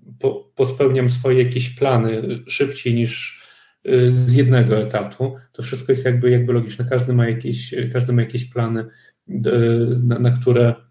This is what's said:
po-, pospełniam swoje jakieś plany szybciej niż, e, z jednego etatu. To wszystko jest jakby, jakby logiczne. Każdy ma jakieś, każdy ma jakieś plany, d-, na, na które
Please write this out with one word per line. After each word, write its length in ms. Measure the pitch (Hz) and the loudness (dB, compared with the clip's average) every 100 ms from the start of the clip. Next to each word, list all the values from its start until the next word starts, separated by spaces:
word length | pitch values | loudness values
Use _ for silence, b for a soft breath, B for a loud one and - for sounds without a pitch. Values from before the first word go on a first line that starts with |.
| - - | -20 -6
po-, 320 | 135 - - - | -4 -4 -10 -2
pospełniam 540 | 127 - 135 131 123 | -2 0 0 2 0
swoje 340 | 123 135 127 | 0 2 2
jakieś 260 | 123 127 123 | 2 0 -6
plany 520 | - 139 120 113 110 110 120 - | -2 0 2 0 -2 -6 -8 -8
szybciej 460 | - 139 - 127 | -4 -4 -2 -2
niż, 480 | 117 117 - - B B B B B - | 0 -2 -4 -14 B B B B B 0
e, 260 | 127 123 | 4 4
z 220 | 127 127 | 2 4
jednego 440 | 131 127 127 110 107 | 4 4 4 4 2
etatu. 580 | 107 104 101 - 127 B B | 0 -4 -6 -6 -8 B B
To 120 | - | -14
wszystko 280 | - 127 - | -10 -8 -2
jest 140 | 123 127 | 0 2
jakby, 240 | 123 123 | 2 4
jakby 240 | 123 120 | 2 2
logiczne. 320 | 120 113 - 127 | -2 -4 -6 -4
Każdy 280 | 127 127 | -2 0
ma 160 | 123 117 | 2 2
jakieś, 460 | 110 127 123 - 127 120 | -2 -4 -8 -8 -6 -4
każdy 200 | 127 123 | -2 0
ma 80 | 123 | 0
jakieś 240 | 117 123 - | 0 -4 -6
plany, 400 | 123 117 113 107 B B B - | -4 -4 -4 -8 B B B -12
d-, 240 | - - 120 117 117 120 123 | -6 0 2 2 2 0 0
na, 160 | 123 120 | 0 2
na 120 | 123 | 0
które 420 | 123 127 120 117 - _ | 2 2 4 2 0 _